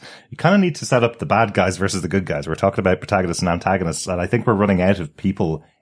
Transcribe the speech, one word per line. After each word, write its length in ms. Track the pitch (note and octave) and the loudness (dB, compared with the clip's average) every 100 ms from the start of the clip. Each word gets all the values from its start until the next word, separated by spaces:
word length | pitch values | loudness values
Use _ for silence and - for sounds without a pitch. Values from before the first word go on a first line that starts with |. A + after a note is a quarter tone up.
| - - _ | -18 -20 _
you 80 | - | -4
kinda 200 | E3 G3+ | 2 4
need 180 | F3+ - | 2 -2
to 100 | - | 0
set 160 | B2+ | 2
up 140 | A#2 - | 2 0
the 80 | - | 0
bad 280 | G#2 A2 | 2 2
guys 240 | G2+ F#2 F2 | 2 0 0
versus 240 | F#2+ F#2 | -2 -2
the 80 | E2 | -2
good 160 | G2 F2 | -2 -2
guys. 200 | D2+ D#2+ | -4 -4
We're 80 | D#2 | -2
talking 260 | G2 G#2 | 0 2
about 180 | F#2+ F#2 | 0 0
protagonists 420 | - G2 F2+ E2 | 0 -2 0 -2
and 80 | F2+ | -2
antagonists, 560 | E2+ F#2 F#2+ E2+ D2+ - | 0 0 0 -2 -4 -6
and 140 | F2+ | -4
I 60 | F2+ | -2
think 180 | A2 A#2 | 0 0
we're 80 | |
running 280 | G2+ G2+ F#2 | 2 2 2
out 180 | F#2 G2 | 2 0
of 160 | E2 - | -4 -6
people 480 | G2 F#2 F2 D#2 - _ | -4 -2 -2 -4 -10 _